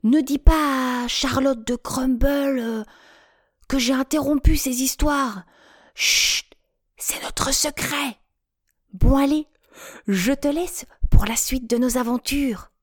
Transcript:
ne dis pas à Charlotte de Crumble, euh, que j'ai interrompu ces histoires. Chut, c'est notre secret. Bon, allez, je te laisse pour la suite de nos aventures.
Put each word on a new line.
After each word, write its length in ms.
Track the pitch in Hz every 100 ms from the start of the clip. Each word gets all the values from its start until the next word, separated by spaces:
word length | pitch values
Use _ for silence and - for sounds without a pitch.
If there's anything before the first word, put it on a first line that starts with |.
ne 180 | 220 294
dis 200 | 262 277
pas 640 | - 320 302 269 254 247
à 40 | 240
Charlotte 560 | - 269 247 269 254
de 120 | 220 240
Crumble, 800 | - - 262 247 269 285 277 262
euh, 240 | 226 226 214 - - - _ _ _ _ _
que 100 | 269
j'ai 140 | 240
interrompu 640 | 262 269 311 277 294 - 320
ces 260 | 277 247
histoires. 640 | 262 - 220 285 262 202 - _ _ - _
Chut, 520 | - - - - - - _ _ _ _ _
c'est 260 | - -
notre 320 | - - -
secret. 640 | 269 302 - - 285 285 220 _ _ _ _ _ _ _
Bon, 240 | 190 - 269
allez, 300 | 277 302 302 _ _ - - - -
je 240 | 196 185
te 160 | 277 285
laisse 360 | 294 370 - - _ -
pour 120 | - 214
la 100 | 226
suite 340 | - 262 240
de 60 | 240
nos 200 | 254 240
aventures. 760 | 233 240 - 277 277 208 - _